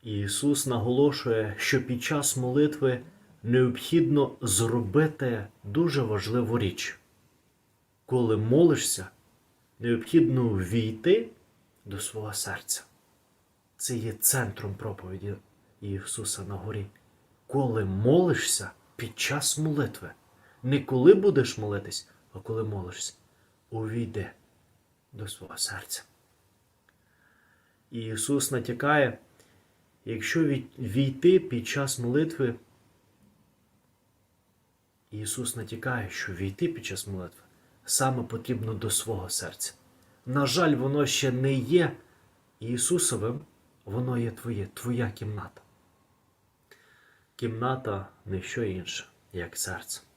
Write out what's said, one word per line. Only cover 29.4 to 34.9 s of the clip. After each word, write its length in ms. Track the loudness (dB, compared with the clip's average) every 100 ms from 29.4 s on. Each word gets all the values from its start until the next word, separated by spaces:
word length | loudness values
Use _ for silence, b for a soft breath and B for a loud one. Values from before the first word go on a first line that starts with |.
| b b b b _ _
якщо 400 | -8 -6 -2 2
вій-, 220 | 2 2 -4 -8
війти 640 | -2 2 0 4 6 6
під 280 | 4 -4 -2
час 300 | -4 -2 -2
молитви, 560 | 0 2 0 0 -2 -2 -14 _ _ _ _ _ _ _ _ _ _ _ _ _ _ _ _ _ _ _ _ _ _